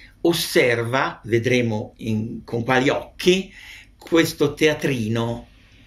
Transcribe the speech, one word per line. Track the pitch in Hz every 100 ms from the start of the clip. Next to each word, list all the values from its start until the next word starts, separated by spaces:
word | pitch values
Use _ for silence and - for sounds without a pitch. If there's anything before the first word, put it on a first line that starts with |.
| - _
osserva, | 170 165 - 175 127 117 117 131 165 -
vedremo | 110 117 120 123 117 107 - -
in, | 113 107 113 123
con | - 117
quali | 117 127 139
occhi, | 120 - - 180 185 190 - - - - -
questo | - 165 160 - 143
teatrino | - 156 147 147 127 110 117 117 117 - - - -